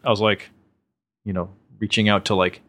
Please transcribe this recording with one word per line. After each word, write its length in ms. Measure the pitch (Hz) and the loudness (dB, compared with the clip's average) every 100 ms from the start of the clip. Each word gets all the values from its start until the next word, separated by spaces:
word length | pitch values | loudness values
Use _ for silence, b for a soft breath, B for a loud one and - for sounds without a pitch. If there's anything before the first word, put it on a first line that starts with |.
I 60 | 139 | -2
was, 100 | 104 | 0
like, 300 | 107 98 - _ _ _ _ _ _ _ | 2 0 -6 _ _ _ _ _ _ _
you 80 | 104 | -8
know, 180 | 92 90 95 _ 107 | -6 -6 -12 _ -10
reaching 300 | 107 - 104 | -6 0 2
out 160 | 101 - | 2 2
to, 100 | 98 | 0
like, 260 | 90 - | 0 -2